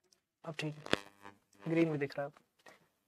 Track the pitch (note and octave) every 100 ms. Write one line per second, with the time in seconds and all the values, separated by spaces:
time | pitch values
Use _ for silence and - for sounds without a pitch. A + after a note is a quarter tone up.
0 | _ _ _ _ - D3+ D#3 D3+ G2+ G2+
1 | G2+ G2+ G2+ - _ - D#3+ E3 E3 D3
2 | C#3 - C#3+ - _ _ - - _ _